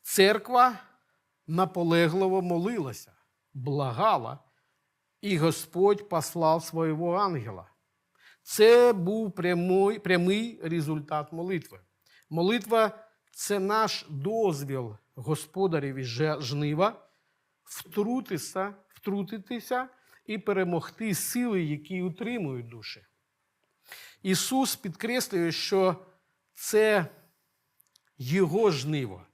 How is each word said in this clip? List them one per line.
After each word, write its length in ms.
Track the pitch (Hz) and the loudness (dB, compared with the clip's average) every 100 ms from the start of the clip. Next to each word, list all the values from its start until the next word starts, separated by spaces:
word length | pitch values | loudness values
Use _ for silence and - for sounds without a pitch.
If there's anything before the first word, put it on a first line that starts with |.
Церква 760 | - - 196 214 - 247 254 214 - _ _ _ _ _ - | -2 4 6 4 2 4 4 2 -18 _ _ _ _ _ -4
наполегливо 920 | 165 185 180 170 170 165 180 190 190 | 0 0 0 2 4 4 4 2 0
молилася, 720 | 180 170 185 240 139 104 - _ _ _ _ | 0 -2 -2 -4 -6 -10 -18 _ _ _ _
благала, 840 | 139 127 143 135 117 214 170 117 143 _ _ _ _ _ _ _ _ | -10 -4 -2 -2 0 2 2 -2 -12 _ _ _ _ _ _ _ _
і 160 | 202 175 | -4 0
Господь 720 | 165 - - 175 202 202 - | 0 0 -6 2 2 2 -2
послав 540 | 170 - 170 160 160 | -4 -4 0 2 2
свого 520 | 160 160 160 156 175 180 | -2 -4 -2 -2 -2 0
ангела. 560 | 202 160 110 95 87 _ _ _ _ _ - _ | 0 -2 -8 -14 -18 _ _ _ _ _ -20 _
Це 520 | - - 214 240 240 | -10 6 8 10 8
був 380 | 208 175 220 214 | 4 0 -2 -4
прямий, 680 | 180 175 175 180 185 196 220 | -4 -2 0 2 4 2 0
прямий 600 | 175 180 180 202 233 220 | 0 2 2 0 -2 -8
результат 680 | 160 170 147 151 147 151 143 | -4 -2 -2 -4 -4 -6 -6
молитви. 460 | 165 180 180 - - _ _ _ _ _ | -8 -6 -6 -8 -20 _ _ _ _ _
Молитва — 760 | 160 180 233 208 226 214 214 - _ _ | -2 0 0 2 2 2 0 -20 _ _
це 280 | - - 202 | -12 -4 -2
наш 460 | 190 214 220 - - | 2 2 2 -2 -8
дозвіл 880 | 143 160 226 208 143 143 135 120 104 _ - | -6 -4 0 0 0 -4 -6 -6 -14 _ -12
Господареві 880 | 127 151 - 180 196 160 139 135 | -6 -6 -6 -2 0 0 -4 -6
же-, 380 | 127 117 156 147 | -8 -2 -2 -2
жнива 680 | 127 143 147 151 202 233 _ _ _ _ _ _ | -4 -4 -2 2 0 0 _ _ _ _ _ _
втрутися, 1120 | - - 180 202 208 254 - 165 - 190 196 196 _ | -16 -16 -6 -2 -2 -2 -4 -8 -6 -8 -8 -10 _
втрутитися 1000 | _ - 202 196 220 190 240 - 254 254 _ _ _ - | _ -6 -4 -6 -10 -10 -12 -4 -4 -4 _ _ _ -10
і 120 | 214 | -6
перемогти 800 | 208 190 180 175 - - 220 165 | -2 0 0 -2 -4 -8 -4 -2
сили, 480 | - 247 247 190 | -2 -2 0 0
які 380 | 156 147 147 185 | 0 -4 -6 -4
утримують 680 | 180 165 233 240 156 127 117 | -4 -4 -6 -4 -4 -6 -10
душі. 380 | 117 107 - _ _ _ _ _ _ _ _ _ - - _ | -14 -16 -16 _ _ _ _ _ _ _ _ _ -20 -20 _
Ісус 540 | 190 190 - 262 262 - | -2 0 2 0 0 -2
підкреслює, 760 | 190 - 233 247 240 185 170 | -10 -8 -4 -2 -2 -2 -2
що 540 | 156 - 196 185 170 - _ _ _ _ | -2 0 2 2 0 -10 _ _ _ _
це 520 | - - 214 214 208 160 - _ _ _ _ _ _ _ _ _ _ | -12 0 4 4 4 0 -10 _ _ _ _ _ _ _ _ _ _
Його 540 | 127 180 170 185 214 | -2 2 2 4 2
жниво. 540 | 147 139 151 120 90 87 | 2 -2 -4 -4 -10 -20